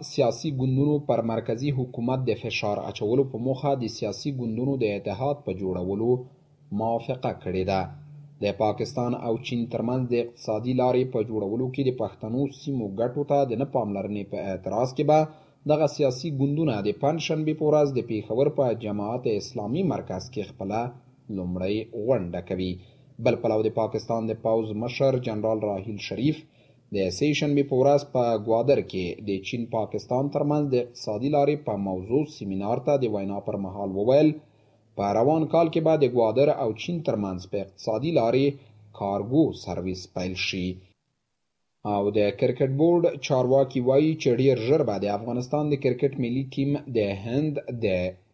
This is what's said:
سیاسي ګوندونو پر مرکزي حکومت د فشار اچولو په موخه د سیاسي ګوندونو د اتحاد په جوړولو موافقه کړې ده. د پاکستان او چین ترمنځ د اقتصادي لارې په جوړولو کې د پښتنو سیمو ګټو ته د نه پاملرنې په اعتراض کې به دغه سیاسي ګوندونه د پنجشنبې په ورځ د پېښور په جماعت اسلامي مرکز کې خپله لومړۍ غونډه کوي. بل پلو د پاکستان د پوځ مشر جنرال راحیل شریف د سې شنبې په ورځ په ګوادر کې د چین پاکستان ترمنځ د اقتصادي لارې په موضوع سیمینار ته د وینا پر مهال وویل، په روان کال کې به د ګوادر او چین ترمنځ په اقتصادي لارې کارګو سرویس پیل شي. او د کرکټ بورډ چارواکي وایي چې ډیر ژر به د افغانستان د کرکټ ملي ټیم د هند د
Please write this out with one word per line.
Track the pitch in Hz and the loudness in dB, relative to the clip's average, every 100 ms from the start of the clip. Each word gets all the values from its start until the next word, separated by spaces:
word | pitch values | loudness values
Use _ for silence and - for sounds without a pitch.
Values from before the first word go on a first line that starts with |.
| - | -8
سیاسي | - 123 131 - 127 | 0 2 2 -4 -2
ګوندونو | 131 131 143 147 147 | 0 2 2 2 2
پر | 117 113 | 0 0
مرکزي | 113 110 113 143 131 | -2 -2 -2 -2 -2
حکومت | 123 - 120 131 127 | -4 -4 -2 -2 0
د | 107 | -2
فشار | 117 - 110 104 76 | -2 -4 -2 -2 -4
اچولو | 101 107 127 135 | -4 0 0 0
په | 120 120 | -4 -4
موخه | 135 147 139 | -2 0 -2
د | 113 - | -2 -6
سیاسي | 110 98 151 135 | -6 -6 -6 -4
ګوندونو | 117 110 127 135 | -4 -2 -2 0
د | 113 101 | 0 -2
اتحاد | 101 98 135 143 - | -4 -4 -4 -4 -6
په | 92 | -4
جوړولو | 95 90 90 98 113 127 127 _ _ _ _ 101 | -4 -4 -2 -2 0 0 -2 _ _ _ _ -4
موافقه | 110 117 113 127 127 95 | -2 -2 -4 -4 -4 -4
کړې | - 92 92 | -4 -2 0
ده. | 95 90 - - - - - | 0 -2 -8 -18 -20 -20 -4
د | 101 98 | -2 0
پاکستان | 107 104 113 - 120 120 117 | 0 0 -4 -2 -2 -2 -2
او | 113 - | -4 -2
چین | 120 117 | -4 -4
ترمنځ | 117 113 127 123 | -2 -2 -2 0
د | 120 | 0
اقتصادي | 117 - - 107 120 127 | -2 -6 -4 -4 0 2
لارې | 127 123 127 127 | 4 4 2 0
په | 110 | -2
جوړولو | 110 101 113 127 | -2 -2 -2 -4
کې | 131 131 | 0 -2
د | 123 | 0
پښتنو | 107 - 110 120 139 139 | -4 -6 -6 -2 -2 -4
سیمو | - 135 107 98 | -6 -4 -4 -2
ګټو | 120 131 143 | -2 -2 0
ته | 143 135 | 2 2
د | 113 | 0
نه | 139 | -2
پاملرنې | 135 107 101 101 104 98 | -2 -2 -4 -4 -6 -6
په | 104 95 | -8 -6
اعتراض | 92 95 101 131 131 | -6 -4 -2 -2 0
کې | 147 | 4
به | 156 156 - - _ - | 6 4 -2 -20 _ 0
دغه | 151 151 - | 2 2 4
سیاسي | 147 131 170 143 | 2 2 -4 0
ګوندونه | 139 147 160 107 101 | 0 2 0 0 -2
د | 101 | 0
پنجشنبې | 139 160 - 160 156 156 | 0 0 -2 -2 0 0
په | 151 | 4
ورځ | 151 147 127 | 4 4 2
د | 117 | -2
پېښور | 107 101 110 143 143 | -4 -2 2 2 4
په | 131 113 110 | 0 0 -2
جماعت | 104 104 120 120 | -4 -4 -4 -2
اسلامي | 104 - 117 104 139 190 | -2 -4 -8 -4 0 0
مرکز | 104 - 92 - | 0 -4 -8 -8
کې | - 92 | -10 -10
خپله | - 95 107 123 127 _ _ _ 101 | -8 -4 -4 -4 -8 _ _ _ -6
لومړۍ | 90 90 92 107 - 113 107 | -4 -4 -2 -2 -4 -6 0
غونډه | 127 90 90 90 | 0 0 -8 -6
کوي. | 92 92 90 - _ - - | -4 -4 -6 -12 _ -20 -2
بل | 113 113 | 0 2
پلو | 117 110 110 | 2 2 2
د | 110 | 0
پاکستان | 110 110 - 117 110 | -2 -2 -4 -4 -2
د | 110 | -4
پوځ | 113 113 110 107 | 0 0 0 -4
مشر | 120 123 135 131 123 | -6 0 2 2 -2
جنرال | 107 110 110 107 | -2 0 0 0
راحیل | 98 101 98 - | -4 -6 -10 -8
شریف | 98 135 151 - _ _ _ _ 98 | -2 0 -2 -8 _ _ _ _ -2
د | 95 90 | -2 0
سې | 147 147 | 0 2
شنبې | 151 143 139 | 2 2 2
په | 127 | 4
ورځ | 135 143 139 | 6 4 2
په | 127 120 113 104 | 0 2 0 2
ګوادر | 110 117 135 90 | 2 4 4 2
کې | 95 90 - 104 | -4 -4 -4 -4
د | 98 95 | -4 -4
چین | 123 113 113 | -6 -4 -4
پاکستان | 104 107 - 123 143 | -4 -6 -2 -2 0
ترمنځ | 147 147 147 147 | 0 0 0 2
د | 127 | 0
اقتصادي | 120 - - 107 131 147 | 0 -8 -6 -4 0 2
لارې | 143 147 147 | 2 2 -2
په | 104 98 | -4 -2
موضوع | 92 95 127 151 - | -4 0 0 0 -6
سیمینار | 98 95 101 123 131 | -6 -4 -2 -2 2
ته | 143 | 2
د | 123 | 2
وینا | 104 98 101 104 | -2 -4 -6 -4
پر | 107 98 | -6 -6
مهال | 98 101 95 | -6 -4 0
وویل، | 104 139 156 151 - _ _ _ _ - | 4 6 6 2 -10 _ _ _ _ -4
په | 101 101 | 0 4
روان | 123 160 156 | 4 4 4
کال | 165 165 | 4 4
کې | 165 160 | 4 2
به | 156 | 4
د | 131 120 | 4 4
ګوادر | 113 110 143 - | 4 6 4 4
او | 123 110 | 0 -2
چین | - 175 156 | -4 -4 -2
ترمنځ | 113 101 92 92 | -2 -2 -4 -6
په | 101 | -6
اقتصادي | 98 _ - 110 143 160 | -6 _ -4 -2 0 2
لارې | 117 127 139 139 - - - - | 4 4 2 0 -14 -20 -20 -6
کارګو | 101 101 98 131 107 92 | -2 -2 0 2 2 0
سرویس | - 90 92 90 - - | -6 -6 -4 -6 -8 -6
پیل | 90 92 - | -6 -4 -4
شي. | 95 90 92 - _ _ _ _ _ _ _ _ _ 107 | -2 -4 -6 -14 _ _ _ _ _ _ _ _ _ -4
او | 104 101 104 | 0 2 2
د | 104 98 | 2 2
کرکټ | 127 127 135 135 | 0 2 0 2
بورډ | 160 175 170 - - | 4 4 2 0 0
چارواکي | 135 123 135 135 135 123 | 2 4 4 4 2 4
وایي | 135 156 160 | 4 4 2
چې | - 120 | 2 4
ډیر | 131 120 113 | 4 4 4
ژر | 156 127 | 2 2
به | 101 | 0
د | 101 104 | -2 -2
افغانستان | 113 120 123 151 151 | -4 -6 -2 -2 0
د | 143 | 0
کرکټ | 135 123 143 139 | 0 0 0 0
ملي | 123 123 135 | -2 -2 -4
ټیم | 135 139 143 - 120 | -2 0 -2 -2 0
د | 101 98 104 | 0 -2 -2
هند | 127 156 147 - 120 110 | 0 0 -4 -8 -4 0
د | 92 90 92 _ | 0 -2 -6 _